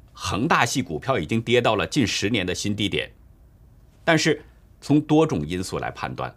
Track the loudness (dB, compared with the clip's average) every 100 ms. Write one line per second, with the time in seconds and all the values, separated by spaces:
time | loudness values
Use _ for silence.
0 | -20 -12 -6 -2 2 2 2 0 -4 -4
1 | -2 -2 0 -2 2 2 4 2 0 0
2 | 0 0 0 0 -2 -4 -4 -2 -2 -2
3 | -6 -10 -20 -20 -20 -20 -20 -20 -20 _
4 | 2 4 4 0 -4 -20 -20 _ 0 2
5 | 4 4 4 0 -4 -6 -6 -6 -8 -8
6 | -8 -8 -10